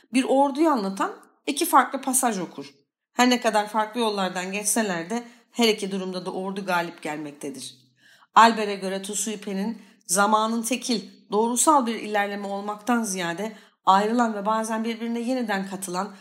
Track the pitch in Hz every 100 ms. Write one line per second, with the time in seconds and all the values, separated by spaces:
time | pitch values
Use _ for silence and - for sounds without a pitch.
0 | _ 262 - 262 285 269 330 262 196 196
1 | 359 - - _ - 285 330 294 247 269
2 | 269 254 151 196 160 - 143 _ _ _
3 | _ - 247 247 226 208 208 220 214 240
4 | 220 202 185 180 185 202 202 240 208 170
5 | 170 233 240 - _ - 226 208 190 196
6 | 185 180 180 - 190 196 190 175 170 -
7 | 156 151 147 143 147 131 127 - _ _
8 | _ _ _ - 233 214 208 196 190 196
9 | 196 202 226 202 208 190 196 226 - _
10 | - 202 208 214 220 233 226 247 - 220
11 | - - - 202 233 247 320 294 233 220
12 | 208 208 202 202 196 196 208 208 - 240
13 | 214 185 170 170 220 214 - _ - 190
14 | 214 240 233 208 202 220 220 220 226 220
15 | 233 233 233 254 220 196 196 190 180 180
16 | 202 -